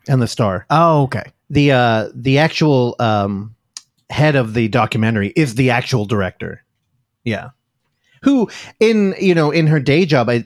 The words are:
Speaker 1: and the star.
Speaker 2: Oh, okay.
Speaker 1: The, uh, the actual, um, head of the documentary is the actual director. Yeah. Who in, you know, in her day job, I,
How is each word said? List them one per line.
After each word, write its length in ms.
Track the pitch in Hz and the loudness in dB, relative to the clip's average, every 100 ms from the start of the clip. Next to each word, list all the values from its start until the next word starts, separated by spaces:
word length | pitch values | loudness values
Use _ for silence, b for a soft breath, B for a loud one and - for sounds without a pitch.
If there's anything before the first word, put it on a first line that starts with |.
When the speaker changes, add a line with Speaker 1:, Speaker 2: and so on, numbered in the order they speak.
| - | -2
Speaker 1:
and 140 | 135 | 0
the 60 | 117 | 0
star. 380 | - 107 92 - | -2 -2 -2 -2
Speaker 2:
Oh, 340 | 147 170 151 | 2 4 2
okay. 300 | 131 107 - - - | 0 -4 -10 -18 -4
Speaker 1:
The, 220 | 147 143 | 0 2
uh, 360 | 127 120 113 104 127 | 2 2 0 -4 -6
the 220 | 131 139 | 0 2
actual, 560 | 160 - 156 131 120 - | 0 0 2 2 0 -2
um, 540 | 117 104 101 98 107 - _ - - _ - | 0 0 -2 -4 -10 -16 _ -20 -20 _ -8
head 260 | - 151 139 | -2 0 2
of 180 | 110 | 0
the 160 | 113 110 | -2 0
documentary 640 | 123 110 110 113 110 98 - | 0 0 0 0 0 -2 -2
is 200 | 147 113 | -2 0
the 140 | 127 | 0
actual 340 | 120 - 123 104 | 0 0 -4 -2
director. 580 | 107 92 - 82 - _ _ _ _ _ _ 120 | -2 -4 -6 -14 -14 _ _ _ _ _ _ -8
Yeah. 240 | 95 - - _ _ _ _ _ _ | -8 -10 -20 _ _ _ _ _ _
Who 280 | 269 269 196 B B - | 0 0 -2 B B 0
in, 360 | 220 220 196 - | 2 2 0 0
you 160 | 196 165 | 2 2
know, 160 | 151 | 2
in 160 | 165 156 | 2 2
her 120 | 156 | 2
day 240 | 143 151 180 | 2 2 2
job, 240 | 143 117 | 2 2
I, 140 | 120 | 0